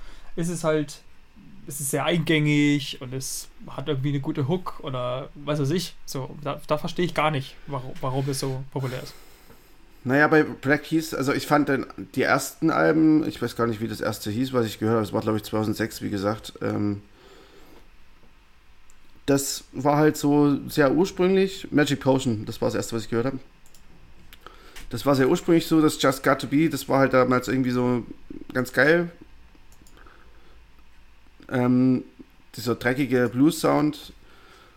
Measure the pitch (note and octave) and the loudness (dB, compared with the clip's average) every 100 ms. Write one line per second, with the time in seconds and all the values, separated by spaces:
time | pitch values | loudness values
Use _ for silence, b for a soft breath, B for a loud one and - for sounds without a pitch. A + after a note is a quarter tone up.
0 | b b b - E3+ E3+ D#3+ D#3 C#3+ - | b b b -4 -4 -2 0 0 -2 -10
1 | - - - - - - - - C#3 C#3+ | -20 -20 -20 -20 -20 -18 -14 -8 -4 -2
2 | D3 E3+ D#3+ D#3+ D3+ D3 D3 D3 C#3 - | 0 0 2 2 4 4 4 2 -2 -10
3 | B2 C3 C3+ - - - - - C3+ C3+ | -10 -8 -8 -10 -12 -16 -14 -8 -6 -4
4 | C#3+ C#3 C3+ D#3 C3+ F#3 F#3 - D3+ C3 | -2 -2 -4 -4 -2 -2 -4 -10 -8 -6
5 | B2 B2+ C#3+ - C#3+ D3 C#3 F3+ F#3 - | -6 -6 -10 -10 -4 -2 0 -2 -4 -10
6 | - C#3 C3 - C#3+ D3 - D3+ E3+ E3+ | -10 -10 -10 -10 -10 -8 -2 -2 -2 -2
7 | F3 E3 D3+ C#3 C3 - - C#3 C3 - | -2 0 0 -2 -6 -14 -10 -10 -10 -8
8 | C3+ C3+ C#3 C#3 C3+ C3 C3+ C#3 C3 B2+ | -4 -2 -2 -4 -6 -6 -8 -8 -6 -8
9 | - - - - - - - - - - | -12 -18 -20 -20 -20 -20 -20 -20 -20 -8
10 | B2 C#3 D3+ D#3 A#2+ - C3 D3 - D#3+ | 0 4 6 6 4 -2 0 0 0 -2
11 | D#3+ - C3+ C3 - D3 C#3+ C3 - - | -2 -2 0 -2 2 2 2 0 -4 -12
12 | F#2+ C3 D#2+ C3+ - - D#3+ D3 D#3+ D#3+ | -8 -2 2 0 -2 -2 0 4 4 6
13 | D#3 D#3 - - A#2+ - A#2 G#2+ A2+ G#2+ | 6 4 2 -4 -6 -2 -2 -2 -6 -4
14 | - A2 G#2+ G#2+ C3 B2+ A2 - A2 A2+ | -4 -4 -4 -4 -2 0 -2 -2 0 0
15 | G2+ G#2+ G#2+ G#2+ - A2 A2 G#2 A2 - | 0 -2 -2 -2 -2 -2 -2 -2 -6 -6
16 | - G2+ G2+ A2 - - G#2+ G#2+ G#2 G2+ | -6 -2 -2 -4 -10 -8 -6 -2 -4 -4
17 | - b b b b b b b b - | -10 b b b b b b b b -20
18 | - - - - - - - - - - | -20 -20 -20 -20 -20 -20 -20 -20 -20 -20
19 | - - - C#3 - - - - C#3+ D3 | -20 -4 0 2 0 -8 -10 -2 2 4
20 | D3+ D3+ D3 D3 C#3+ C#3 B2 - C#3 C#3 | 4 2 2 4 4 2 -2 2 4 4
21 | F#3+ - F3+ F#3+ F#3+ - - - G3 C#3+ | 2 2 2 4 2 -4 -2 2 2 2
22 | C3+ C3 B2+ G#2+ A2 G#2+ A#2+ A2+ A2+ A#2 | 2 2 0 -2 -6 -4 -2 -2 -4 -6
23 | - A#2 B2+ C3 - - - - - - | -4 -2 -2 -6 -12 -20 -20 -20 -20 -20
24 | - - - - B B B B - A#2 | -20 -20 -20 -20 B B B B -10 -2
25 | C3 C3+ C3 F3 - E3 D#3+ D#3+ D3+ D3+ | 2 4 4 2 4 2 4 4 4 4
26 | F3+ E3+ C#3+ - B2 C#3 E3 C#3 - C3 | 0 2 0 0 2 2 2 0 0 2
27 | C3+ C3 B2+ B2 B2 C3 B2+ B2 B2 A#2+ | 4 4 4 2 2 0 0 0 2 0
28 | - - - - - B2+ B2+ - C#3 E3+ | -4 -14 -16 -14 -6 -4 -2 2 4 4
29 | E3+ - - - - - - - - b | 0 -8 -20 -20 -20 -20 -20 -20 -20 b
30 | b b b b b b - - - - | b b b b b b -20 -20 -20 -20
31 | - - - - - C3 B2 B2+ C3 B2+ | -20 -20 -20 -20 -4 0 2 4 4 2
32 | - - - - - - A2+ A2+ A#2+ C3+ | -2 -16 -20 -20 -20 -6 -4 0 0 0
33 | C3 B2+ A#2+ A#2+ D3+ D#3+ D3+ C#3+ D3+ - | 0 2 2 4 2 4 2 2 0 -2
34 | - - b b b b b | -12 -20 b b b b b